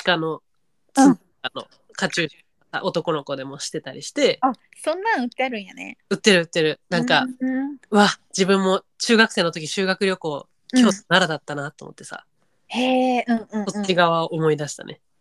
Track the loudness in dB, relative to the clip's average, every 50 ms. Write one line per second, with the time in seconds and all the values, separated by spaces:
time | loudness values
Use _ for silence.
0 | -2 0 0 0 -2 -4 -6 -8 _ _ _ _ _ _ _ _ _ _ 2 6
1 | 6 6 6 2 _ _ _ _ -10 -10 -10 -10 -14 -16 _ _ _ _ _ -6
2 | -6 -4 -2 -4 -4 -4 -6 _ _ _ _ _ _ _ -8 -6 -4 -4 -4 -4
3 | -2 -2 -4 -4 -4 -8 -8 -8 -10 -10 -12 -12 -10 -10 -10 -10 -10 -12 -14 -14
4 | -14 -10 -2 0 2 2 2 2 -2 -2 -2 -4 _ _ _ -8 -4 -4 -4 -2
5 | -2 -2 -2 -2 -2 -4 -4 -4 -4 -4 -6 -8 -10 -12 -16 -16 -16 -16 -18 _
6 | _ -6 -4 0 4 4 4 4 4 0 0 0 0 0 -2 -4 _ -4 -2 0
7 | 2 2 2 2 2 -2 -6 -6 -4 -4 -2 -2 -4 -6 -8 -12 _ 2 4 4
8 | 4 4 2 -2 _ _ -4 -2 0 2 2 2 2 2 0 0 -2 _ _ -4
9 | 0 4 6 6 6 4 2 0 -2 -2 -2 -6 -8 -6 -4 -2 -2 -2 -2 0
10 | 0 -2 -2 -2 -4 -8 -8 -8 -10 _ _ _ _ _ 4 4 4 4 4 0
11 | -2 0 2 2 2 2 -2 -6 _ -8 -8 -8 -8 -10 -12 -16 -20 -20 -18 -18
12 | -18 -16 -16 -16 -18 _ _ _ _ _ _ _ _ -8 -4 -2 0 2 2 2
13 | 2 2 0 0 0 0 0 -2 -2 -4 -6 -6 -4 -4 -4 -4 -2 0 2 4
14 | 4 4 2 0 -2 -2 -2 0 2 2 2 0 -2 -8 -10 -12 -14 -14 -16 -18
15 | _ _ _ _